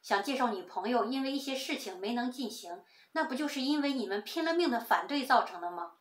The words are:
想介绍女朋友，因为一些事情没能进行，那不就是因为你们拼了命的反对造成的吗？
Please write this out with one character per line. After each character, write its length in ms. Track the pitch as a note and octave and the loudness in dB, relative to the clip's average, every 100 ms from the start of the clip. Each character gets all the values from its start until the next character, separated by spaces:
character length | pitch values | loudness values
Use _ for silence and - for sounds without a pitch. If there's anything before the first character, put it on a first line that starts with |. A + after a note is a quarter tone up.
想 200 | - G3+ | 2 0
介 140 | A#3+ | 2
绍 140 | B3+ B3 | 2 2
女 140 | G3 | 0
朋 260 | F3 F#3+ G#3 | -6 -4 0
友， 160 | B3 | 2
因 180 | G#3 C4+ | 2 0
为 80 | C4+ | 0
一 80 | C#4 | -2
些 160 | C4+ | -4
事 220 | C4 - D4 | -4 -4 -4
情 200 | G3+ F3+ | -6 -6
没 140 | G3+ | -2
能 160 | A#3+ B3 | -2 -2
进 220 | B3 A#3 | -4 -6
行， 320 | - F3 F3+ - _ _ | -6 -10 -12 -14 _ _
那 100 | D#4+ | -2
不 100 | D#4 | -2
就 140 | C4 D4 | -2 -2
是 140 | C#4 | 0
因 200 | C4 D4+ | 2 2
为 120 | C#4+ | 2
你 120 | C4+ | 0
们 160 | G3 G3+ | 0 -2
拼 220 | - E4+ | -2 -2
了 100 | E4 | 2
命 160 | E4+ D#4+ | 4 4
的 120 | A#3 | 2
反 260 | - - - | 2 2 2
对 180 | C#4+ | -2
造 200 | B3 A#3 | 4 4
成 160 | - F3 | 4 -4
的 100 | F3 | -6
吗？ 220 | F3 E4+ - | -6 -10 -12